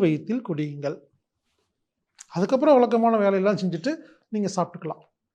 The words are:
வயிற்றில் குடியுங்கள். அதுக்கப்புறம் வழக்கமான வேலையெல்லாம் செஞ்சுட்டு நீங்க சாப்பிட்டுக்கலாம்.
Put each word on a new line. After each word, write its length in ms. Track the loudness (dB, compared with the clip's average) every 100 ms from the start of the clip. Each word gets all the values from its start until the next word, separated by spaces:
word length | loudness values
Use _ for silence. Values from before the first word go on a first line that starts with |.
வயிற்றில் 400 | 2 0 -4 -6 -6
குடியுங்கள். 480 | -6 -6 -6 -8 -10 -14 _ _ _ _ _ _ _ _ _ _ -20 -10
அதுக்கப்புறம் 420 | -4 0 2 4 6
வழக்கமான 360 | 4 2 2 2
வேலையெல்லாம் 380 | 2 2 2 0
செஞ்சுட்டு 300 | -2 -4 -4 -6 -10 _ _
நீங்க 160 | -6 -4 -2
சாப்பிட்டுக்கலாம். 480 | -4 -6 -12 -12 _ _ _